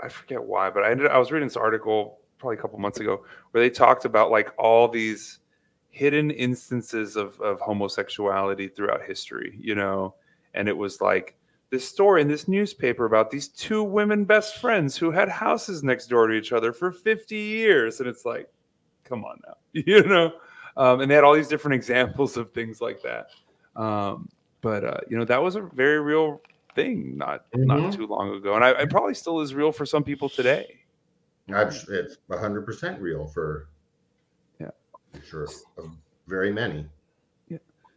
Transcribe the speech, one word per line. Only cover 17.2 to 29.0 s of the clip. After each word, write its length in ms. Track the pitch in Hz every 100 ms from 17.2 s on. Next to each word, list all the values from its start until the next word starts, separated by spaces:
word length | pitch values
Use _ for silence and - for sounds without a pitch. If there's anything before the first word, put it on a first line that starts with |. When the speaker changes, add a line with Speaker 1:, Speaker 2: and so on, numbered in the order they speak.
| - 214
Speaker 1:
years. 640 | 214 220 220 156 113 110
And 80 | 123
it's 160 | 117
like, 260 | 120 117 - _ _ _ _ _
come 220 | - 120 104
on 140 | - -
now, 80 | -
<laughs> 100 | _
you 300 | 160 160 208
know? 300 | 165 180 165 - - - - -
Um, 240 | 127 127
and 100 | 135
they 40 | 147
had 80 |
all 100 | 143
these 140 | 151 151
different 280 | 151 147 127
examples 640 | - 123 117 98 135 120
of 160 | 113
things 280 | 117 113 110
like 200 | 113 -
that. 300 | 127 - - _ _ _ _ -
Um, 540 | 110 104 101 104 - _ _ _
but, 220 | 113 104
uh, 140 | 113 - -
you 80 | 113
know, 80 | 113
that 160 | 123
was 140 | 180 202
a 60 |
very 380 | 185 131 139 151
real 420 | 147 156 156 143 _ _ _ -
thing 420 | 262 226 67 69
not, 280 | 67 71 _
not 260 | 123 135 143
Speaker 2:
Mm-hmm. 100 | 175 202
Speaker 1:
too 80 | 107
long 280 | 104 101 101
ago. 200 | 98 107
And 80 |
I, 80 | 123
it 180 | 131 147
probably 240 | 185